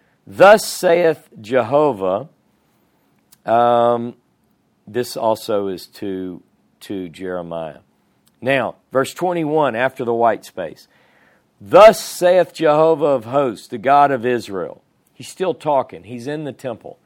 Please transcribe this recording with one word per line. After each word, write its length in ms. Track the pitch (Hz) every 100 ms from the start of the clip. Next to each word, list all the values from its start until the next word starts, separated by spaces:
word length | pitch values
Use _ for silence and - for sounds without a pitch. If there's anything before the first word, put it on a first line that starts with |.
| _ _ -
thus 400 | 101 190 220 -
saith 640 | - 180 175 165 151 _ -
Jehovah," 880 | 107 127 110 143 151 101 92 101 156 _ _ _ _ _ _ _ _ _ _ _ -
um, 720 | 117 120 120 120 120 120 - _ _ _ _ _ _ -
this 300 | 117 120 -
also 520 | 113 107 - 104 98
is 180 | 87 -
to, 560 | - 101 95 92 - _ _ _ _
to 280 | - 98 90
Jeremiah. 680 | 78 92 90 85 82 80 69 _ _ _ _ _ -
Now, 320 | 120 135 104 - _
verse 220 | 131 131
twenty-one, 600 | - 180 175 151 156 139
after 300 | 113 131 -
the 80 | 120
white 320 | 117 117 104
space. 440 | - - 80 - _ _ _ _ _ _ _ _
"Thus 400 | 98 165 220 -
saith 540 | - - 175 180 170
Jehovah 540 | - 156 151 160 147 147
of 180 | 131
hosts, 440 | 110 143 131 92 -
the 100 | 123
God 320 | 127 143 143
of 160 | 131 123
Israel." 560 | 120 101 95 78 - _ _ _
He's 140 | - -
still 260 | - 185
talking. 500 | - 156 135 - 85
He's 220 | 95 123 127
in 180 | 156
the 80 | 143
temple. 460 | - 127 107 - -